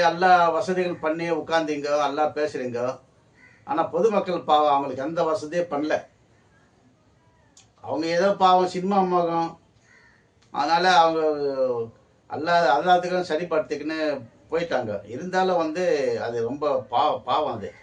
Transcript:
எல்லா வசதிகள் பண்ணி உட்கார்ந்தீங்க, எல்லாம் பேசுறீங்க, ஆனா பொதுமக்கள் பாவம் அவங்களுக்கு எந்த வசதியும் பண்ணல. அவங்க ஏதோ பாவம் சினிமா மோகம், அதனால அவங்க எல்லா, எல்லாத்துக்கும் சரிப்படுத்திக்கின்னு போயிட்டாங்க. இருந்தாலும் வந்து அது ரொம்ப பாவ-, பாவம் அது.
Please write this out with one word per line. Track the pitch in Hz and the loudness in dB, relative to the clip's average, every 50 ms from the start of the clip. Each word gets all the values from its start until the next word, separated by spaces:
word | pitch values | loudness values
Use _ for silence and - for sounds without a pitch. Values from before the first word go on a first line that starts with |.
| 175 165 | 2 2
எல்லா | 170 170 185 185 180 175 170 165 160 | 2 4 6 6 6 6 6 4 2
வசதிகள் | 160 156 190 180 180 180 175 170 - 160 | 0 -2 -2 -2 -2 -2 -2 -4 -4 -4
பண்ணி | 156 156 170 170 170 | -4 -2 -2 -2 -2
உட்கார்ந்தீங்க, | 165 151 139 - 160 165 156 147 147 143 139 143 147 151 147 139 | -2 -4 -2 -2 -2 0 0 -2 -4 -4 -2 0 0 0 0 0
எல்லாம் | 139 151 151 151 - | 0 -2 -2 -2 -2
பேசுறீங்க, | 147 147 143 - 135 127 123 117 120 123 127 127 - - _ _ _ _ _ _ _ - - _ _ _ | -2 -4 -4 -4 -6 -6 -6 -4 -4 -4 -4 -6 -8 -14 _ _ _ _ _ _ _ -20 -20 _ _ _
ஆனா | - 143 165 160 - 147 | -4 -2 -2 -2 -2 0
பொதுமக்கள் | 170 196 226 208 190 190 185 175 160 - 160 | 0 0 2 2 0 -2 -2 -4 -4 0 2
பாவம் | 151 151 151 147 143 | 4 4 4 4 2
அவங்களுக்கு | 143 143 139 123 131 139 | 2 0 -2 -6 -6 -6
எந்த | 156 165 170 170 160 | -4 -2 -2 -2 -2
வசதியும் | 156 - 151 151 160 175 - - | -2 -4 -6 -4 -4 -4 -2 -2
பண்ணல. | 147 139 151 156 151 - - - _ _ _ _ _ _ _ _ _ _ _ _ _ _ _ _ _ _ _ _ _ _ _ _ _ _ _ _ _ - _ _ _ _ - | -4 -4 -2 -2 -2 -4 -4 -10 _ _ _ _ _ _ _ _ _ _ _ _ _ _ _ _ _ _ _ _ _ _ _ _ _ _ _ _ _ -20 _ _ _ _ -10
அவங்க | - 135 147 165 165 170 170 | -8 -6 -4 -2 -2 0 2
ஏதோ | 185 202 196 185 190 | 2 2 4 4 4
பாவம் | 185 185 185 185 180 - | 6 6 4 4 0 -2
சினிமா | 185 175 196 202 196 185 180 | -4 -2 0 2 2 2 2
மோகம், | 180 175 170 165 170 165 165 165 - - _ _ _ _ _ _ _ _ _ _ _ _ _ _ _ _ _ _ - | 2 2 2 0 0 -2 -2 -4 -6 -12 _ _ _ _ _ _ _ _ _ _ _ _ _ _ _ _ _ _ -6
அதனால | - 147 160 165 170 180 185 180 175 | -4 0 2 2 2 4 6 6 6
அவங்க | 165 160 160 160 156 156 147 147 143 139 135 131 131 127 120 117 113 117 - _ _ _ _ _ _ - | 6 6 4 2 0 0 0 0 -2 -2 0 0 0 0 0 -4 -6 -8 -12 _ _ _ _ _ _ -12
எல்லா, | - 139 156 170 170 170 170 156 - | -8 -6 -2 2 2 4 4 4 4
எல்லாத்துக்கும் | 165 170 180 180 180 175 175 180 180 175 - | 2 4 4 4 4 2 0 -2 -2 -2 -2
சரிப்படுத்திக்கின்னு | 156 156 175 165 165 156 151 - 151 139 143 156 160 160 156 151 139 127 117 - - _ _ _ | -2 -4 -2 -2 -2 -2 -2 -2 -6 -6 -6 -6 -4 -4 -2 -4 -4 -6 -8 -14 -20 _ _ _
போயிட்டாங்க. | 151 165 170 - 143 123 120 110 101 98 - 107 117 | -4 -4 -2 -2 -2 -4 -2 -4 -6 -8 -8 -10 -12
இருந்தாலும் | 139 175 185 180 185 185 185 180 170 | -10 -8 -4 -2 0 0 2 0 0
வந்து | 160 156 156 180 180 170 156 143 135 123 117 110 | -2 -2 -4 -2 0 0 0 0 0 -2 -2 -2
அது | 113 117 117 120 117 117 | -4 -4 -4 -4 -4 -4
ரொம்ப | 135 147 147 147 135 131 117 - | -4 -4 -2 -2 -2 -2 -4 -2
பாவ-, | - 131 127 131 131 123 110 123 | 0 0 0 0 -2 -4 -4 -2
பாவம் | 135 156 151 139 120 | -2 -2 -2 -4 -6
அது. | 104 95 90 - - | -8 -10 -12 -14 -18